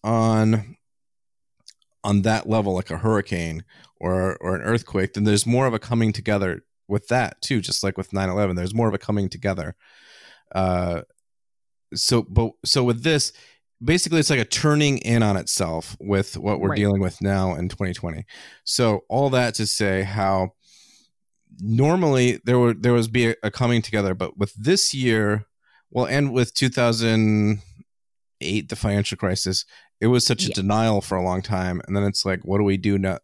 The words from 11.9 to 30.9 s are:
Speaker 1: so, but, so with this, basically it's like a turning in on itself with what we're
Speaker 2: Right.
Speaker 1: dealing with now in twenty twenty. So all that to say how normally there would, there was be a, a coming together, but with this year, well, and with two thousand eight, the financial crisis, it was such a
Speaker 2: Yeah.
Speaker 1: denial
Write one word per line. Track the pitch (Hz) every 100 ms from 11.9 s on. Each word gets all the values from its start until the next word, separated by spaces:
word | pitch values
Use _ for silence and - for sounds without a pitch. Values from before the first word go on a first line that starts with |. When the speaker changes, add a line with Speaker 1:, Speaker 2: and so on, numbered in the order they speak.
| -
Speaker 1:
so, | - 117
but, | - 98 113 -
so | - 139
with | 123 117
this, | 151 147 - - - _ _ _
basically | 120 175 165 160
it's | 147
like | 139
a | 110
turning | - 151 147 147 135
in | - 117
on | 110 95
itself | - - 85 82 - -
with | 101 98 95 -
what | 101 85
we're | 95
Speaker 2:
Right. | -
Speaker 1:
dealing | 101 98
with | 92 -
now | 98 98 95 82
in | 90
twenty | - 95
twenty. | 87 87 78 - - - -
So | - - 117 101 -
all | 120 139
that | 127 120 104
to | 107
say | - 104 95
how | 95 104 98 95 95 _ _ _ _ _ _ _ _ _ _ -
normally | 104 113 143 180 160 131 123 107 -
there | 123
would, | 120 113
there | 123
was | 120 113
be | 120 117
a, | 113
a | 104
coming | - 123 120
together, | - 107 98
but | 92 90 -
with | 101 -
this | 113 196 -
year, | 135 127 110 104 107 - _ _ _ _
well, | - 101
and | 135 139
with | 127 120
two | - 131
thousand | 131 120 113 117 110 110 107 104 104 - - - _ _ _ _ _
eight, | 78 104 73
the | 117
financial | 110 101 101 98
crisis, | 98 95 92 92 - - _ -
it | 110
was | 190 -
such | - -
a |
Speaker 2:
Yeah. | -
Speaker 1:
denial | 98 104 113